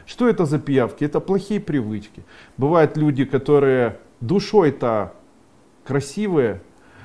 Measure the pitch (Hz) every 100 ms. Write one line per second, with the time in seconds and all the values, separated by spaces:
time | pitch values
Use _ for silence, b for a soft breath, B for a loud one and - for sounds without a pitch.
0 | - - 247 - 156 151 - 131 113 -
1 | 147 156 - 196 190 208 208 147 107 107
2 | 104 - - B B - 139 170 151 156
3 | 151 131 131 135 113 147 139 131 120 104
4 | - _ 117 190 196 214 156 135 123 110
5 | 95 - - _ _ _ _ _ - 135
6 | 135 - 214 165 117 92 - _ B B